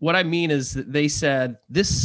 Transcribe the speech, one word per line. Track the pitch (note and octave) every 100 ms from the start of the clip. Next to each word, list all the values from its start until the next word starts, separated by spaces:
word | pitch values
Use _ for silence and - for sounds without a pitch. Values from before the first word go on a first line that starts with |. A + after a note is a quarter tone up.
what | D3+ F3
I |
mean | E3+ E3+ E3+
is | D3 B2+
that | C3+ B2+
they | C#3+ D3
said, | D3 D3+ C3+ B2+ A#2 -
"This | C3+ G3+ -